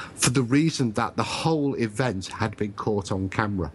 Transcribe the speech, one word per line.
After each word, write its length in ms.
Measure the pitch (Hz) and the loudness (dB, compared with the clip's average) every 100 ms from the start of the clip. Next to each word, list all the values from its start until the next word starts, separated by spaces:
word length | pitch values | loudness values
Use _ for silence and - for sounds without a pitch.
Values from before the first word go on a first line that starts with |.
| - | -10
for 160 | - - | -2 2
the 140 | 127 | 2
reason 480 | 117 143 160 - 120 | 4 4 4 2 0
that 240 | 107 110 - | 0 -2 0
the 80 | |
whole 500 | 107 - 160 160 139 117 | -2 0 2 2 2 0
event 520 | 113 104 127 95 - | 0 0 0 -2 -6
had 280 | - 110 101 | -4 -4 -2
been 160 | 104 | -4
caught 380 | 101 - 104 - | -4 -2 -2 0
on 180 | 95 95 | -2 -2
camera. 420 | - 107 98 76 | 0 0 0 -4